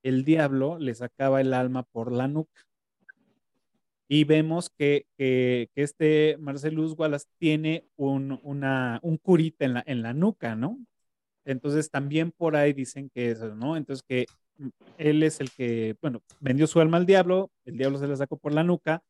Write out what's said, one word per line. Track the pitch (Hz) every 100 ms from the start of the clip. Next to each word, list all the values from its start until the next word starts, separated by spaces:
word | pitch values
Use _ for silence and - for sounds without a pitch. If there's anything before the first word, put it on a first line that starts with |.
el | 131 131 135
diablo | 160 147 135 139 170
le | 139 113
sacaba | 123 _ 135 135
el | 131
alma | 127 127 131
por | 120 117 117
la | 120 131
nuca. | 151 156 _ _ _ _ _ - - _ _ _ _ _ _ _ _ _
Y | 147
vemos | 147 156 160 170 175
que, | _ 143 143 - -
que, | 135 127 123 123 113 -
que |
este | 143 - 156 151 151 151
Marcellus | 147 139 151 156 160 156
Wallace | 156 143 - _
tiene | 160 151 156 160 _ -
un, | 139 139 139 135
una, | 143 143 135 135 123 117
un | 170 160
curita | - 175 160 _ 135
en |
la, | 123 151
en | 127
la | 113
nuca, | 131 202 208 117 110
¿no? | 139 262 240 _ _ _ _ _ 143
Entonces | 127 147 147 151
también | 143 143 156 165
por | - 165 151
ahí | 147
dicen | 139 127 139 139
que | 123 120
eso, | 110 113 107
¿no? | 131 160
Entonces | 139 135 _
que, | 127 123 _ _ _
mm, | 139 _ - -
él | 151 151
es | 156 151
el | 135
que, | - 123 117 110 107
bueno, | 151 117 _ _
vendió | 139 135 156
su | 165
alma | 160 170
al | 180
diablo, | 190 180 185 190 _ -
el | 123
diablo | 135 139
se | 143
la | 135
sacó | 139 -
por | 147
la | 151
nuca | 170 175 - 165